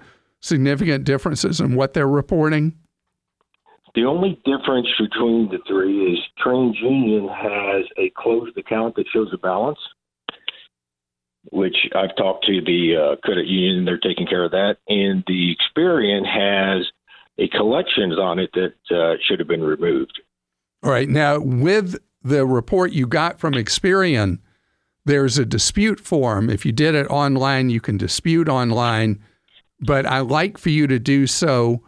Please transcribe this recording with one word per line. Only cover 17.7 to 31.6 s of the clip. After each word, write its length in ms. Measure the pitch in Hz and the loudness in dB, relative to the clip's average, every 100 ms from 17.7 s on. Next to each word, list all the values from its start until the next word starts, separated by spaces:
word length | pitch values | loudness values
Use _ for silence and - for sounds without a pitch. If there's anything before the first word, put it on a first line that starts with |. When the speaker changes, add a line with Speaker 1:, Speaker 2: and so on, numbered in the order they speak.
| 143 185 - 95 82 | 0 0 -2 0 0
Speaker 2:
on 200 | 95 87 | -2 -2
it 120 | 92 | -2
that, 200 | 90 90 - - | -2 -4 -4 -4
uh, 220 | 87 82 82 - | 0 0 0 -2
should 120 | 92 | -2
have 100 | 80 | -2
been 140 | 82 | -2
removed. 580 | 78 76 85 69 67 - _ _ _ _ _ _ | -2 -2 0 0 -2 -10 _ _ _ _ _ _
Speaker 1:
All 80 | - | 0
right. 180 | 127 139 | 0 2
Now, 300 | 139 147 147 | 2 2 0
with 580 | 139 123 156 214 185 - _ _ | 0 0 2 2 0 -6 _ _
the 220 | 123 143 135 | 0 2 2
report 460 | 127 113 190 180 | 0 2 0 0
you 140 | 147 120 | 0 0
got 320 | 156 165 - | 0 0 -2
from 160 | 160 | -2
Experian, 840 | 131 107 - 190 190 185 127 101 90 _ _ _ _ _ _ | -2 -2 -2 2 2 2 2 0 -2 _ _ _ _ _ _
there's 340 | 143 143 135 127 | 0 2 2 0
a 60 | |
dispute 560 | 113 113 - - 220 202 | 0 0 0 2 0 0
form. 480 | - 160 123 104 113 | -2 0 2 0 0
If 160 | 104 | 0
you 80 | 143 | -2
did 220 | 113 156 | 0 2
it 120 | 151 139 | 2 0
online, 600 | 143 139 131 135 135 127 | 0 2 2 0 0 0
you 100 | 117 | 0
can 180 | - 101 | -2 -2
dispute 500 | 98 - 165 165 156 | -2 -2 0 2 2
online. 720 | 131 120 117 120 110 110 104 - _ _ _ _ - | 0 2 0 0 0 0 -2 -8 _ _ _ _ -8
But 260 | 113 139 139 | -2 0 0
I 140 | 135 | 0
like 380 | 123 151 190 208 | 0 0 -2 -2
for 120 | 175 | 0
you 160 | 151 143 | 2 2
to 140 | 127 | 2
do 260 | 110 139 135 | 2 2 2
so, 560 | - 160 127 | 0 2 2